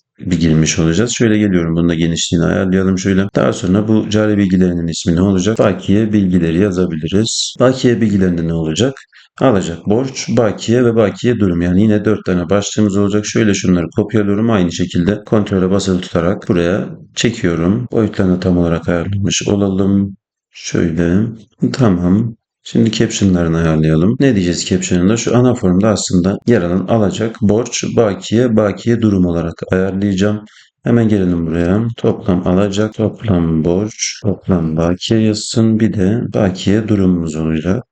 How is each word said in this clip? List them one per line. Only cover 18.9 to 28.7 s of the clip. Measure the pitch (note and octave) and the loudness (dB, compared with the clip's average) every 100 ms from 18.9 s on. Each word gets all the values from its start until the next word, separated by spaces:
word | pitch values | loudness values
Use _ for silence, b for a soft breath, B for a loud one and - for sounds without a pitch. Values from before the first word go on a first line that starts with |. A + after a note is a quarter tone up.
| F2 E2 G2+ F#2+ - G2+ | -4 -2 -4 -4 -4 -2
olalım. | G2+ G2+ F#2+ G2 G2 G2+ G2 _ _ _ | 0 0 0 0 0 -2 -6 _ _ _
Şöyle. | - - G2+ F2 D#2+ E2+ F#2 A#2 - - - B2 | -18 -6 -2 0 0 0 0 -2 -6 -18 -6 -4
Tamam. | B2 A#2 F2 F2 G2+ A#2+ - _ _ | 0 2 2 2 0 0 -8 _ _
Şimdi | - A#2+ A2+ | -4 0 0
caption'larını | A2 A2+ - G2+ F2 E2 E2 | 0 -2 0 2 2 0 0
ayarlayalım. | E2 D#2 D#2 D#2 F#2+ C3 | 0 2 2 2 2 2
Ne | C#3 | 2
diyeceğiz | G2+ F2 D#2+ - | 2 0 -2 -2
caption'ında? | F#2 - F2+ F#2 A#2 | -2 0 0 2 0
Şu | - A#2+ | 0 2
ana | B2 | 2
formda | A2 F#2+ F#2 A2 | 2 0 2 2
aslında | F#2+ - F#2 F2+ G#2+ - | 0 0 0 0 0 2
yer | A2+ | 2
alan | E2+ F#2 F#2 | 2 -2 0
alacak, | A2+ G2 F#2 A2 - | 0 0 -2 -6 -2
borç, | G2+ G#2 A#2+ - - A#2 | 0 2 0 -4 -2 0
bakiye, | A2 F#2+ - G#2+ B2+ G#2+ | 0 -2 -2 0 2 2
bakiye | G#2 | 0